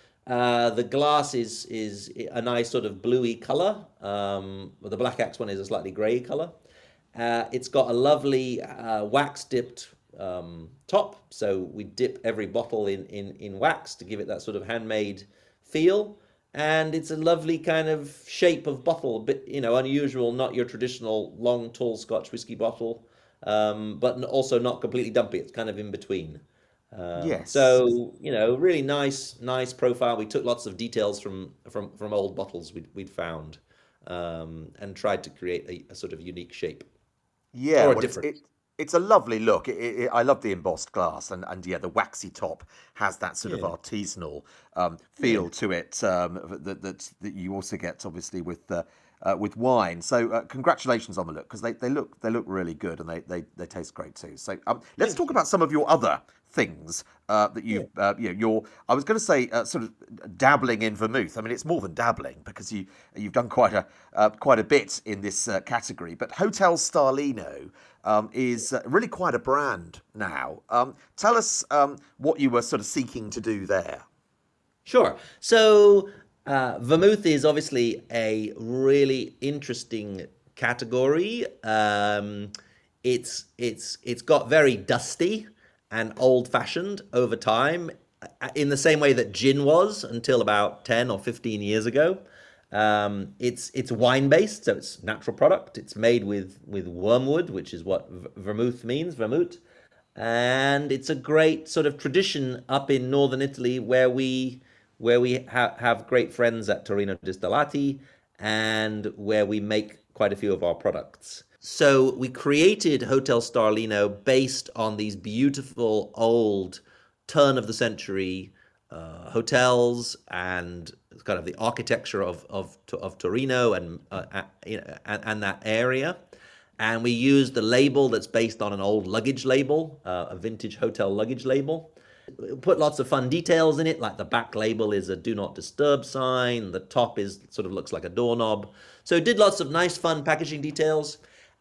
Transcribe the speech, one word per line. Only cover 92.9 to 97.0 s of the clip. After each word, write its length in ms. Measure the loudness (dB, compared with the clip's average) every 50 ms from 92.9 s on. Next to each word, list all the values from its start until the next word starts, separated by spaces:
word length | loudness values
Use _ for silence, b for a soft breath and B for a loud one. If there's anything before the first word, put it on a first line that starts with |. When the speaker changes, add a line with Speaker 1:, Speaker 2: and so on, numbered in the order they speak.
| 4 4 2 0 -2 -4 -6 -10 -8 -4
Speaker 1:
it's, 320 | -4 -4 -4 -4 -8 -8 -6
it's 160 | -8 -6 -4
wine-based, 720 | 0 2 4 4 4 4 4 6 6 4 4 2 -2 -4 -2
so 80 | -2 -2
it's 300 | -2 -4 -10 -14 -10 -8
natural 340 | -8 -8 -6 -6 -8 -2 2
product. 400 | 4 4 4 2 0 -6 -14 -16
It's 180 | -16 -14 -6
made 280 | 2 4 4 4 4 2
with, 340 | -2 -4 -4 -4 -8 -12 -20 -14
with 220 | -10 -8 -8 -8 -8
wormwood, 640 | -6 -4